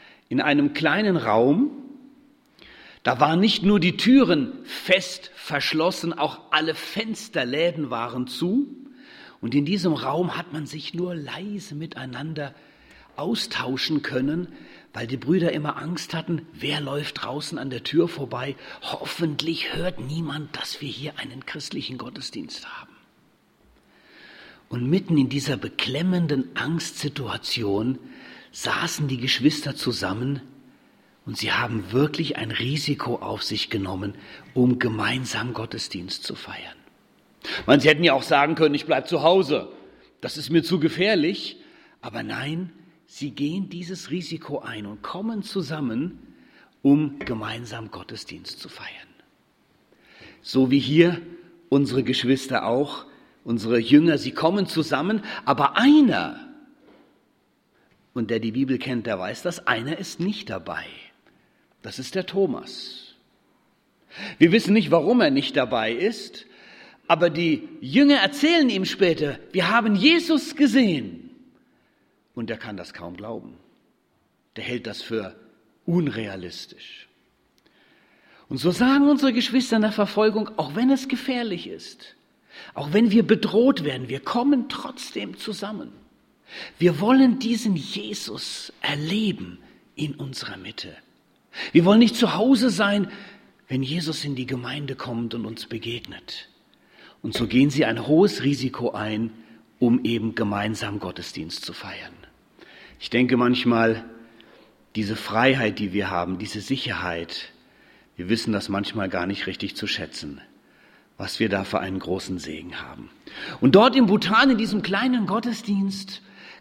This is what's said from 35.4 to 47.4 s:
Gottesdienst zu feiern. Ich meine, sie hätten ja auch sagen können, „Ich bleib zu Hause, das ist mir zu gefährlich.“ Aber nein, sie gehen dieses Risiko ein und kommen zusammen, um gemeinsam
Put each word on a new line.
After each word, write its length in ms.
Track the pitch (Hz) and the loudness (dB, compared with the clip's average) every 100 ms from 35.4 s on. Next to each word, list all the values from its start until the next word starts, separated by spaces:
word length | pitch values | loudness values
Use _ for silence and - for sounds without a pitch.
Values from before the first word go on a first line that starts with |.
| 120 | -6
Gottesdienst 680 | 117 110 117 - 95 90 - | -6 -8 -8 -10 -10 -10 -10
zu 140 | - - | -10 -12
feiern. 400 | - - - - _ _ _ _ _ _ | -12 -14 -14 -18 _ _ _ _ _ _
Ich 240 | - - - | -10 -6 4
meine, 160 | 143 | 6
sie 60 | 139 | 8
hätten 160 | 151 | 6
ja 80 | 170 | 4
auch 100 | 135 | 2
sagen 320 | - 147 147 | 4 4 4
können, 220 | 147 156 147 | 4 2 2
„Ich 100 | - | 0
bleib 220 | 139 135 | 0 0
zu 160 | 165 | 2
Hause, 480 | 151 190 165 143 - - - - _ _ | 4 4 4 0 -4 -12 -20 -20 _ _
das 160 | - - | -12 -10
ist 140 | 143 | 0
mir 120 | 165 | 0
zu 160 | 160 175 | 2 0
gefährlich.“ 800 | 151 143 190 208 151 196 - - - - _ _ | 0 0 0 2 0 -2 -8 -14 -20 -20 _ _
Aber 220 | - 113 | -14 -10
nein, 480 | 110 113 135 160 180 - - _ _ | -8 -8 -6 -6 -8 -12 -20 _ _
sie 260 | - 147 | -10 -10
gehen 380 | 107 147 180 196 | -4 -4 -2 -6
dieses 420 | 175 175 180 - | -8 -10 -12 -8
Risiko 480 | 185 160 160 - 139 | -8 -6 -10 -8 -8
ein 260 | 107 110 104 | -8 -10 -12
und 160 | 104 | -12
kommen 400 | - 170 220 220 | -10 -8 -6 -6
zusammen, 760 | 190 202 147 156 139 113 165 - - - _ _ _ _ | -4 -6 -4 -4 -2 -2 -4 -6 -18 -20 _ _ _ _
um 380 | 147 143 151 139 | 4 6 4 -4
gemeinsam 720 | - 117 | -6 -6